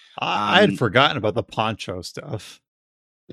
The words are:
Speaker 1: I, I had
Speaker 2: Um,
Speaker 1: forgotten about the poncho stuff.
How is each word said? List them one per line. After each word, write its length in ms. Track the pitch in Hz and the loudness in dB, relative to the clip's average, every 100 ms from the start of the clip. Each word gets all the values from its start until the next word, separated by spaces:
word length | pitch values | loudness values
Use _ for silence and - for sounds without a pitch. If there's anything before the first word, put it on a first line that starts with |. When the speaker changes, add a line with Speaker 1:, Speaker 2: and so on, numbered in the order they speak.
| _ - | _ -8
Speaker 1:
I, 380 | 160 190 208 185 | -4 -2 2 4
I 40 | |
had 80 | 202 | 4
Speaker 2:
Um, 60 | - | 2
Speaker 1:
forgotten 400 | 117 120 143 139 | 2 4 4 2
about 160 | 104 | -2
the 80 | 107 | -2
poncho 580 | - - 110 107 - 92 | -4 -2 -2 -2 -8 -8
stuff. 600 | - - 147 120 - - _ _ _ _ _ _ - | -10 -12 -10 -10 -10 -20 _ _ _ _ _ _ -20